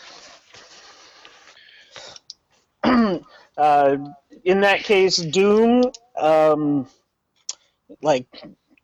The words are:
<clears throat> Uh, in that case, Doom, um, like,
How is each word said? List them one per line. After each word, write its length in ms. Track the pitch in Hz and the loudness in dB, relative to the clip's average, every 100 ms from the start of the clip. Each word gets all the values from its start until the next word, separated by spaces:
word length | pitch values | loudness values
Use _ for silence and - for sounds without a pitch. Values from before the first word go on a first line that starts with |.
| - - - - _ - - - - - - _ - _ _ - - - _ - - - - - _ _ _ _ | -20 -20 -20 -20 _ -20 -20 -20 -20 -20 -20 _ -20 _ _ -20 -20 -20 _ -20 -20 -20 -20 -20 _ _ _ _
<clears throat> 400 | 226 247 214 170 - - _ - | -2 0 0 -2 -8 -20 _ -2
Uh, 420 | 151 143 139 143 143 - _ - 180 | 0 2 2 0 -6 -18 _ -8 -2
in 160 | 196 | 0
that 180 | 202 196 | 2 0
case, 380 | - 196 185 175 | 0 0 0 -2
Doom, 680 | 165 170 202 214 233 247 247 - _ - | -4 0 2 2 2 2 0 -4 _ -4
um, 680 | 156 156 156 151 147 143 127 _ _ _ _ _ - - _ _ - - | 0 2 2 0 -2 -4 -6 _ _ _ _ _ -20 -20 _ _ -20 -8
like, 240 | 151 202 - - - - _ _ | -4 -4 -6 -20 -20 -20 _ _